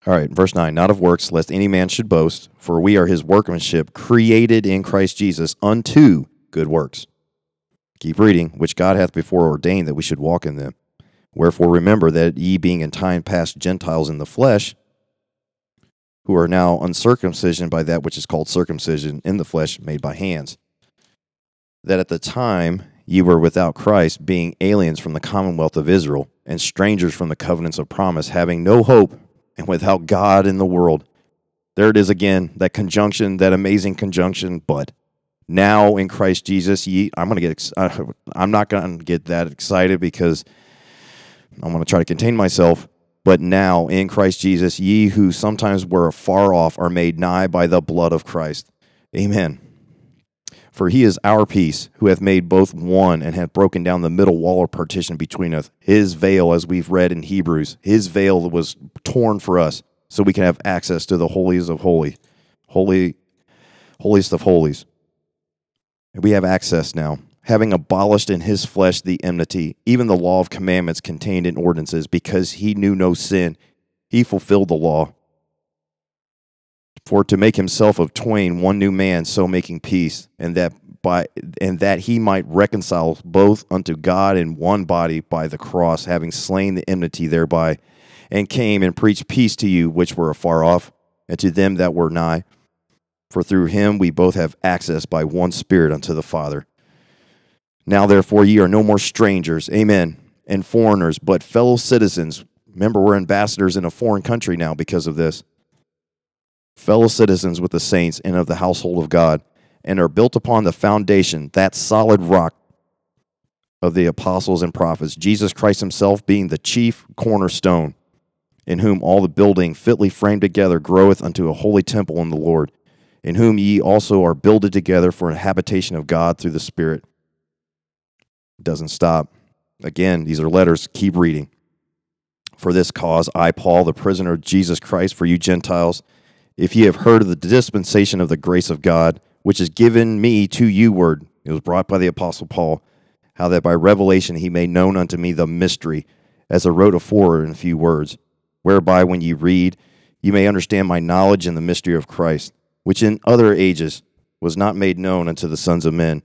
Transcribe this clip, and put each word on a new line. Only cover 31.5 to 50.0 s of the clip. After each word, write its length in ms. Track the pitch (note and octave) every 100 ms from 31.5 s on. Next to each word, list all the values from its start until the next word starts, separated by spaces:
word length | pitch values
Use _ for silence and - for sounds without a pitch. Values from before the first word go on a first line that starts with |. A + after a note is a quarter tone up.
| _ _ -
There 140 | G#2+
it 80 | G#2+
is 120 | F#2+
again, 420 | F#2+ G2 F#2+ E2+ -
that 160 | F#2
conjunction, 640 | - F#2+ G#2 G#2 - G#2 F#2
that 160 | F#2+
amazing 420 | F#2+ G2 G2+ G2 F#2
conjunction, 640 | G2 F2 F2+ F2+ F#2 E2+ -
"but 260 | C#2+ C#2 _ _ _ _ _ -
now 500 | F2+ G2+ G#2+ G#2 G2+
in 100 | F#2
Christ 380 | - F#2+ F2 -
Jesus, 420 | F#2+ F2+ G2 -
ye," 240 | F#2 G2+ -
I'm 100 | F2+
gonna 140 | G#2
get 100 | E2+
ex-, 220 | D#2 - -
uh, 300 | F#2 - B1 - -
I'm 180 | - F#2+
not 180 | G#2 G#2
gonna 280 | G2+ F2+ E2+
get 280 | - E2+ -
that 260 | E2+ E2
excited 480 | C#2+ - F#2+ F#2 F#2
because 460 | F2 - F2 D#2 - _ _ _ _ _ - - - _ _ -
I'm 120 | E2
gonna 120 | E2 D#2+
try 140 | F2+
to 60 | E2
contain 300 | D#2+ A2+ A#2
myself. 520 | F#2 - F2 E2 - _ _ _ -
"But 140 | F2
now 480 | F2 F#2+ F#2+ F2 E2+
in 200 | F#2+ F#2+
Christ 340 | G#2 F#2+ -
Jesus, 380 | F#2+ F2+ F2 -
ye 300 | F#2+ G#2+ G#2
who 220 | G2+ F#2+
sometimes 540 | - G#2+ G#2+ G#2+ G2 F2+
were 220 | F2+ E2
afar 460 | - - F#2+ G2+
off 260 | F2+ E2 -
are 100 | F2
made 300 | F2 E2+ E2
nigh 280 | F2 F2+ F#2+
by 200 | F2+ F2
the 140 | F2
blood 300 | D2+ E2 E2+
of 140 | E2 -
Christ." 440 | E2+ D#2 D2+ - _ _ _ _ -
Amen. 440 | G2+ G2+ E2+ C2+ _ _ _ _